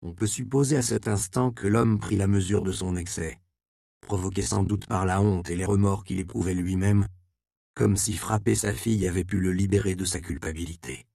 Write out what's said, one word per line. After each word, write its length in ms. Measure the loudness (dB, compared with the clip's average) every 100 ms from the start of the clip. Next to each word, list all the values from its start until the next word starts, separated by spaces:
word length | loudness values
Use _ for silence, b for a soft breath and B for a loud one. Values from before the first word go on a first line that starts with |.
On 140 | -12
peut 140 | -2 -2
supposer 480 | -2 -2 0 2 2
à 60 |
cet 260 | 0 -2 0
instant 420 | -2 0 0 0
que 160 | 0 2
l'homme 320 | 4 4 2
prit 180 | 0 0
la 120 | 2
mesure 340 | 2 2 0
de 80 | 0
son 240 | -4 -2
excès, 460 | -4 -4 -6 -6 -8 _ _ _ _ _ _
provoqué 420 | -4 -2 -2 -2
sans 200 | -2 0
doute 240 | 2 0 -2
par 180 | 0
la 160 | 0 2
honte 300 | 4 2 -2
et 60 | -4
les 80 |
remords 400 | 0 2 2 0
qu'il 160 | -4 -6
éprouvait 340 | -4 -4 -2
lui-même, 540 | -2 0 0 4 4 2 -4 _ _ _ _ _
comme 220 | 0 2 2
si 200 | 0 -4
frapper 380 | -2 0 2
sa 180 | 0 0
fille 360 | -2 0 0 0
avait 160 | 0
pu 160 | -2 0
le 120 | 0
libérer 440 | 0 2 2 2 -2
de 80 |
sa 160 | -4 -4
culpabilité. 880 | -6 -8 -6 -8 -8 -10 -12 -14 -16